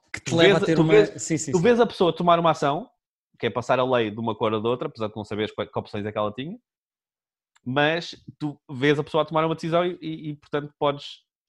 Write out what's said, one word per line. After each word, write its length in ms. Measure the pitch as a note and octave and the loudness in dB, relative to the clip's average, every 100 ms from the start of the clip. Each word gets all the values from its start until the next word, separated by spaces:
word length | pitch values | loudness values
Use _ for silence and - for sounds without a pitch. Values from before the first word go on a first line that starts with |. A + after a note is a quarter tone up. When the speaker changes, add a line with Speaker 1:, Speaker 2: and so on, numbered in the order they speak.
| _ | _
Speaker 1:
que 60 | - | -12
te 100 | - | -2
Speaker 2:
Tu 40 | E3 | 4
Speaker 1:
leva 180 | F3 E3+ | 6 6
Speaker 2:
vês, 40 | |
Speaker 1:
a 20 | F#3+ | 2
ter 100 | D#3+ | 2
Speaker 2:
tu 60 | |
Speaker 1:
uma 100 | D#3+ | 6
Speaker 2:
vês, 160 | D#3 - D3 | 6 4 0
Speaker 1:
sim, 160 | - D#3 | -4 -4
sim, 140 | - | 0
Speaker 2:
tu 60 | F3 | 2
Speaker 1:
sim. 60 | |
Speaker 2:
vês 160 | G#3 A#3 | 4 4
a 60 | A#3 | 2
pessoa 300 | - F3+ E3 | 2 0 2
tomar 240 | F3 E3+ | 2 4
uma 120 | E3+ | 4
ação, 360 | D3+ F3 D3+ B3 _ _ _ _ - | 2 0 -2 -8 _ _ _ _ -6
que 80 | A#2 | -4
é 20 | |
passar 300 | A#2+ A#2+ B2+ | -4 0 0
a 40 | B2+ | 2
lei 260 | B2 G#2+ | 2 0
de 80 | A2 | -4
uma 160 | A#2 G#2+ | -6 -2
cor 180 | A2 | -2
ou 80 | A2 | 0
de 60 | A2+ | -2
outra, 200 | B2 - | -4 -6
apesar 200 | - G#2+ | -8 -8
de 80 | A2 | -8
não 100 | G#2 | -8
saberes 260 | G#2 G#2 | -6 -6
que, 120 | - G#2 | -6 -8
que 140 | A#2+ | -8
opções 260 | G2+ G#2+ G#2 | -8 -8 -6
é 60 | |
que 60 | G#2+ | -4
ela 140 | G#2 | -6
tinha, 240 | G#2 D3 A#3+ _ _ _ _ _ _ _ _ _ _ B2 | -6 -12 -12 _ _ _ _ _ _ _ _ _ _ -6
mas 500 | C3+ D3 E3 - - - - | 0 0 0 -6 -16 -18 -10
tu 200 | D3+ C#3+ - | -8 -10 -14
vês 300 | C3 C#3+ D3 | -2 2 2
a 40 | |
pessoa 200 | D3 D#3+ | 0 -2
a 20 | D3+ | 0
tomar 200 | D#3 D#3+ | 0 -2
uma 100 | D#3+ | -2
decisão 300 | E3+ E3+ F3+ | -2 0 0
e, 120 | F3 | -4
e, 280 | D#3 D#3+ D3+ | -10 -10 -10
e, 40 | D3 | -12
portanto, 380 | - D3 D3 - | -6 -6 -6 -4
podes 440 | D3 C#3+ - - _ _ | -2 -2 -10 -20 _ _